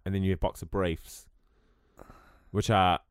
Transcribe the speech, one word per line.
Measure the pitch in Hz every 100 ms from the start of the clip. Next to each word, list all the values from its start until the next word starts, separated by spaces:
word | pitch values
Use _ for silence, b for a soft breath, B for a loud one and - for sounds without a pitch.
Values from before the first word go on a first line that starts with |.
| -
And | 98
then |
you | 95
have | 92
boxer | 98 - 87
briefs, | 98 90 80 - - - _ _ _ _ _ _ - b b b b b
which | 101 -
are | 104 92 85 _